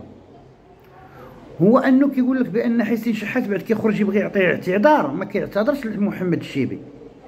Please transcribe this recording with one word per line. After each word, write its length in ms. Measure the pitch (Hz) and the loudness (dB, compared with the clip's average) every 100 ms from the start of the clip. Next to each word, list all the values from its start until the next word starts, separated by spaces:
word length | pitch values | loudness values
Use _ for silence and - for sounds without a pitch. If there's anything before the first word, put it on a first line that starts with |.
| - - - - - - - - - - - - - - - - | -10 -20 -20 -20 -20 -20 -20 -20 -20 -20 -20 -20 -20 -20 -20 2
هو 160 | 185 254 | 4 6
انه 320 | 269 262 277 | 4 4 4
كيقول 300 | 269 247 262 | 2 0 0
لك 100 | 202 | 0
بان 340 | 208 240 233 | 0 0 0
حسين 300 | 233 233 240 | 0 -2 -2
شحات 340 | 208 208 254 202 | -4 -4 -4 -2
بعد 140 | 233 | -4
كيخرج 380 | - 214 220 202 | -2 0 0 0
يبغي 200 | 202 202 | 0 0
يعطي 260 | 170 202 180 | 0 2 2
اعتذار، 680 | 143 156 190 294 294 147 | 0 -2 2 4 4 2
ما 140 | 151 196 | -4 -4
كيعتذرش 600 | - 151 196 226 285 220 | -4 -4 -2 0 -2 -4
لمحمد 540 | 190 202 - 185 147 | -4 -4 -2 -2 -2
الشيبي، 400 | - 139 110 95 - - - - | -4 -4 -4 -6 -14 -20 -20 -20